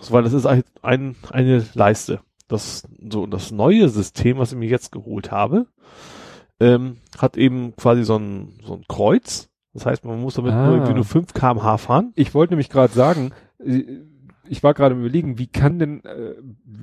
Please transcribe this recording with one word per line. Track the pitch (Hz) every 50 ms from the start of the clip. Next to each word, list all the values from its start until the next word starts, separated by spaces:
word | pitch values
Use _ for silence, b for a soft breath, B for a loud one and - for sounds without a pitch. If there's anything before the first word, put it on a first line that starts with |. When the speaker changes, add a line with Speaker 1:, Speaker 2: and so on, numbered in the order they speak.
| - -
Speaker 1:
Weil | 113 123 117
das | 117 135
ist | 139 120
ein, | 139 131 127 - - _ _
ein, | - 127 127 131 139 135 123 - - -
eine | - 127 127 131 127 120 107 110 -
Leiste. | 117 104 104 110 - - - - - - _ _ _ _ _
Das, | 120 104 - - - - - - - - - 107
so, | 104 107 92
das | 101 101 95 95 -
neue | 113 101 113 151 208 226 202 139
System, | 107 107 95 - - - - 120 127
was | 135 127 117
ich | 131 120
mir | 113 110
jetzt | 123 120 - -
geholt | - - 104 113 107 101 - -
habe, | 98 101 104 - 156 226 247 - _ B B B B B B B B B B B B B B B B _
ähm, | 113 120 123 123 127 131 120 - _ _ -
hat | - 135 131 -
eben | - 131 131 127 127 123 120 -
quasi | - - 120 120 120 113
so | 104 110
ein, | 107 107 101 98 98 98 101 95 107 110
so | 104 95
ein | 95 -
Kreuz, | - - - 101 110 180 254 - - - - - _ _ _ _ _ _
das | 113 -
heißt, | 123 117 - -
man | 117 113 113
muss | 123 131 -
damit | 127 123 123 110
Speaker 2:
Ah. | 120 135
Speaker 1:
nur | 139 -
irgendwie | 151 135 120 110
nur | 127 107
fünf | 104 - 160 175 - -
K | - 135 127
M | 120 - 110
H | 110 110
fahren. | 101 - - 123 156 226 247 -
Speaker 2:
Ich | - 135 - -
wollte | 143 170 170 175
nämlich | 151 135 -
gerade | - 135 127 117 -
sagen, | 120 127 156 180 156 127 131 b b b b b _ -
äh, | - 127 135 - - - - 151 156 143 _ _ - _ _ _
ich | - 147 -
war | - 143 147
gerade | - 139 135 127
am | 123
Überlegen, | 120 123 135 170 160 143 123 113
wie | 123
kann | - - - 139 147 175 170
denn, | 160 147 147 - -
äh, | - - - 113 - - - 135 131 107 _ _ 123 104 107